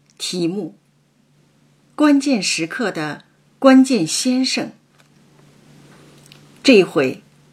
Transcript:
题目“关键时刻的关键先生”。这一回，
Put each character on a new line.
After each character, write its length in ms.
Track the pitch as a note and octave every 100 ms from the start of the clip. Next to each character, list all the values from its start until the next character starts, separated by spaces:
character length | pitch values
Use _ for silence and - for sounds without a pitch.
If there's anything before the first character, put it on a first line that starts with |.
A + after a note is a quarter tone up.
| _ -
题 300 | - F3+ E3+
目 300 | G3+ E3 - _ _ _ _ _ _ _ _ _ _ _
“关 240 | - D4+ C#4+
键 240 | C#4 A#3
时 240 | F3 - D#3+
刻 240 | - G3+
的 360 | F3 D3+ - _ _ _ _
关 240 | C4 C4
键 240 | C4 A#3 D#3
先 380 | - B3+ B3+ B3+
生”。 260 | E4+ - - _ _ _ _ _ _ _ _ _ _ _ - _ _ - - _ _
这 140 | - G#3+
一 60 |
回， 380 | F3 E3 C3 - _ _ _